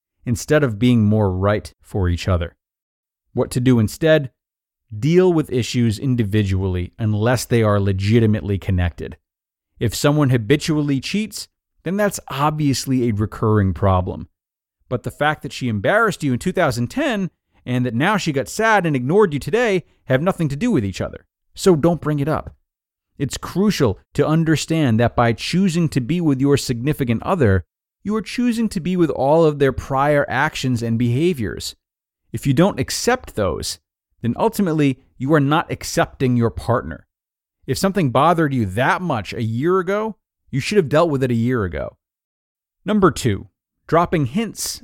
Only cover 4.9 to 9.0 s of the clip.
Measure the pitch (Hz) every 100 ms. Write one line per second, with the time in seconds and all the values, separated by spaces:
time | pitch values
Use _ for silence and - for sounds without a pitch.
4.9 | 107 139 175 185 160 135 123 110 127 117
5.9 | 107 139 123 104 107 98 95 95 90 90
6.9 | - 110 107 113 127 - 120 107 104 98
7.9 | 95 101 117 113 107 98 98 - 90 87
8.9 | -